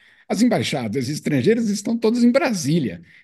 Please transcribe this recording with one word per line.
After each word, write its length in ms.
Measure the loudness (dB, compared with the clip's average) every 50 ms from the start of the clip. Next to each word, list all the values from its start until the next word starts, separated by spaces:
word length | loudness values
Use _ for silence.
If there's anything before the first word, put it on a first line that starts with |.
| _ _ _ _ _ -6
As 140 | -2 2 2
embaixadas 640 | 2 2 0 0 -2 -4 -4 -4 -4 -4 -4 -4 -4
estrangeiras 600 | -6 -6 -4 -2 0 2 2 2 2 2 0 -2
estão 280 | -2 -2 -4 -4 -2 0
todas 260 | 0 0 2 4 4
em 80 | 4
Brasília. 720 | 4 4 2 0 -2 -2 0 0 0 0 0 -2 -4 -8 -16 -20 -20 -20